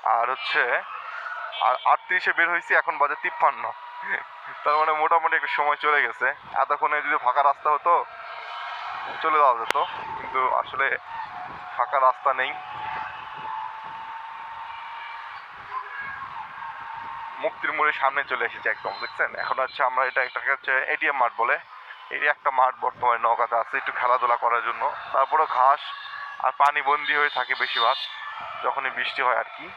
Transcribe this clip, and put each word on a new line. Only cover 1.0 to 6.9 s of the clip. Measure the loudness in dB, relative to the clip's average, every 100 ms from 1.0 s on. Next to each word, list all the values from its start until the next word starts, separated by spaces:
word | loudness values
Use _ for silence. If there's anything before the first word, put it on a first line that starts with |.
| -10 -10 -8 -8 -8 0
আর | 2 2
আটত্রিশে | 4 4 4 0 2
বের | 2 4
হইছি, | 2 4
এখন | 4 4 2
বাজে | 2 2
তিপ্পান্ন। | -4 2 2 2 -6 -8 -12 -10 -6 -6 -6 -16 -14 -4
তার | 0 4
মানে | 4
মোটামুটি | 4 4 4 4 0
একটু | 0
সময় | 0 2 2
চলে | 4 4
গেছে। | 4 2 0 -2 -6 -2
এতক্ষণে | 0 2 2